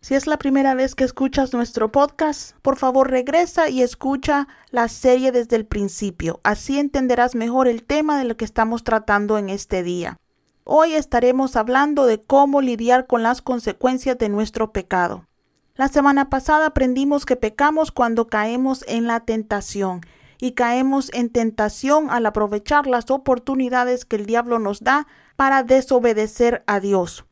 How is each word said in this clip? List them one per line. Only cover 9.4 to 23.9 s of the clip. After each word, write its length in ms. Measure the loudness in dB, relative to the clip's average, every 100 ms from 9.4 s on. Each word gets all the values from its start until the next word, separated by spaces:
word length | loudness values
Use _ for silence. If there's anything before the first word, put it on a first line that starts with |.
| -2
este 340 | -8 -4 -4
día. 360 | -4 -4 -6 -12 _ _ _ _
Hoy 320 | 0 2 4
estaremos 600 | 2 0 2 2 2 0 -2
hablando 500 | 0 2 2 2 2
de 160 | 2
cómo 380 | _ 4 4 2
lidiar 480 | 0 -2 2 2 4
con 160 | 0
las 180 | 2 -2
consecuencias 720 | -4 -4 -4 -2 -2 -2 -2 -2
de 100 | -2
nuestro 440 | -2 -4 -4 -4
pecado. 540 | -4 -4 -2 -2 -4 -16 _ _ _ _
La 140 | -4 0
semana 420 | 2 2 2 0
pasada 360 | -4 0 2 2
aprendimos 600 | 2 0 0 0 0 0
que 80 |
pecamos 560 | -2 -2 0 0 2 -2
cuando 380 | 0 -2 0 -2
caemos 560 | -2 -2 -2 -2 -2 -4
en 220 | -4 -2
la 160 | -4
tentación, 760 | -2 -6 -4 -6 -6 -4 -4 -4 -12 _ _ _
y 160 | -8
caemos 540 | -2 0 2 2 0 -2
en 180 | -4 -2
tentación 800 | 0 -2 0 -4 -2 0 2 2
al 160 | 0 0
aprovechar 640 | 0 -2 -4 0 0 2
las 240 | -2 0
oportunidades 920 | -2 0 -2 0 -2 0 0 0